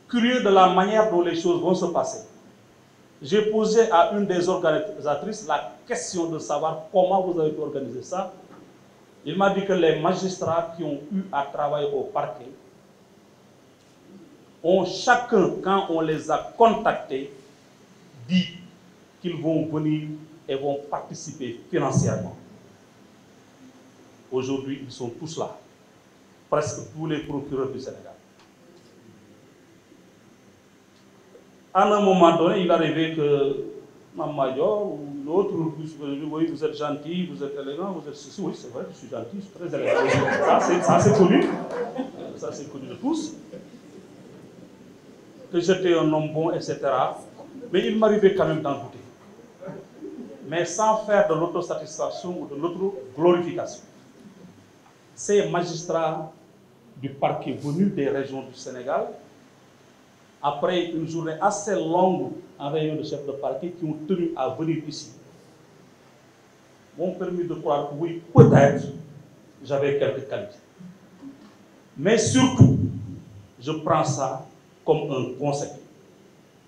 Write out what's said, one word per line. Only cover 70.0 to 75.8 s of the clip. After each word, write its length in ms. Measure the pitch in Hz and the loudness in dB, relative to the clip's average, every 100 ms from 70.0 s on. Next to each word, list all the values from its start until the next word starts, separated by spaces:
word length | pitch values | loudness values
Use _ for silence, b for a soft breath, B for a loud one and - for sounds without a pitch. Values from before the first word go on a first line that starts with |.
| 131 131 - | 0 -2 -6
qualités. 300 | 123 - - - - - - - - - - - - - - - - | -8 -10 -16 -20 -20 -20 -20 -20 -20 -20 -20 -20 -20 -20 -20 -18 -2
Mais 200 | 175 226 | 2 4
surtout, 640 | - 254 269 - 131 - - - - - - - - - | 4 4 6 8 8 8 0 -4 -10 -14 -16 -20 -20 -12
je 120 | 131 | -6
prends 320 | 156 156 156 | -4 2 2
ça 440 | 139 135 131 - - - _ _ | 2 -2 -4 -6 -12 -20 _ _
comme 280 | - 151 143 | 0 0 0
un 260 | 127 120 - | -4 -4 -2
conseil 300 | 143 - - - | -2 -2 -6 -12